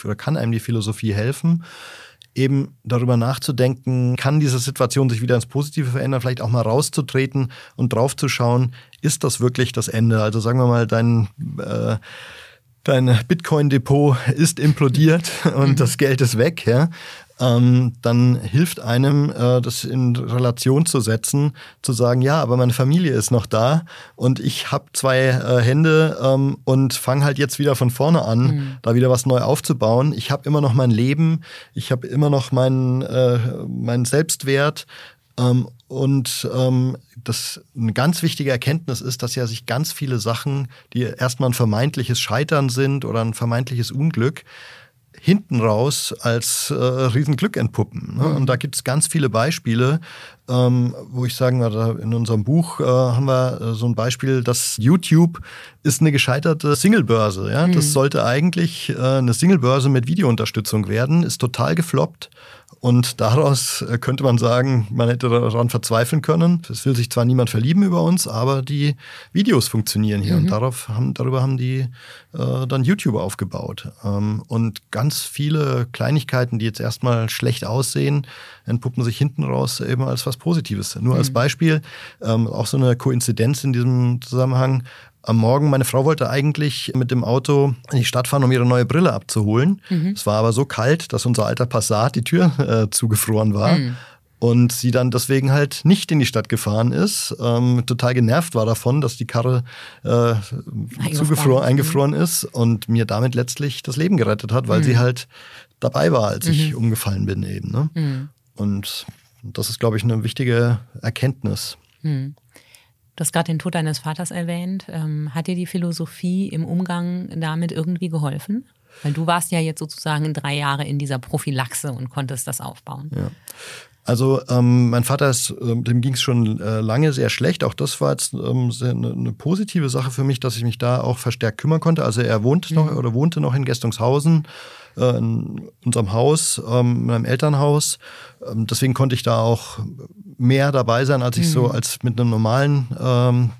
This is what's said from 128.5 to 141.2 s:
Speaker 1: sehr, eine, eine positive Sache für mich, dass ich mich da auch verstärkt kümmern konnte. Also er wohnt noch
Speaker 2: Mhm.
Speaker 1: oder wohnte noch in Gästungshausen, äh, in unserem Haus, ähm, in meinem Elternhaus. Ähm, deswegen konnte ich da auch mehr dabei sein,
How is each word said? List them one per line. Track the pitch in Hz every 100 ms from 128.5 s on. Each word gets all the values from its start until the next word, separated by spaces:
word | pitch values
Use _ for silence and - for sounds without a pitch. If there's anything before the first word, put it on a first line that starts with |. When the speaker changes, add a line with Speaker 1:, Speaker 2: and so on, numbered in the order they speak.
| 123 123
Speaker 1:
sehr, | 120 127
eine, | 120 120
eine | 123 120
positive | 107 147 190 208 175 139
Sache | 127 127
für | 123
mich, | 139 127
dass | 131 113
ich |
mich | 117 -
da | 120 123
auch | 123 123
verstärkt | 123 - 113 -
kümmern | 143 160
konnte. | 165 165
Also | 117 107
er | 113 110
wohnt | 117 165 175
noch | 160 151
Speaker 2:
Mhm. | 127
Speaker 1:
oder | 123
wohnte | 117 160 160
noch | 143
in | 135
Gästungshausen, | 131 123 117 107 117 143 156 160 156 - - - - -
äh, | 123 120
in | 113 113 110 - - _
unserem | 123 113 95
Haus, | 113 135 160 - - -
ähm, | 123 123 120
in | 120
meinem | 117
Elternhaus. | 117 123 151 139 147 147 - - - - - - -
Ähm, | 107 107
deswegen | 113 131
konnte | 120 135 123
ich |
da | - 113
auch | 113 113 - - 110 - - - - -
mehr | 123 135 143
dabei | 139 117 117
sein, | 135 135